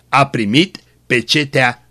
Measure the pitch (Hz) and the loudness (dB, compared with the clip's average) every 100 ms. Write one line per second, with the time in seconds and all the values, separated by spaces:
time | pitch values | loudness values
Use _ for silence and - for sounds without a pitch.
0 | _ 131 139 123 104 127 196 - _ _ | _ 0 0 -2 0 2 0 -4 _ _
1 | _ 123 117 151 143 139 127 117 _ | _ -2 0 -4 -2 0 0 -2 _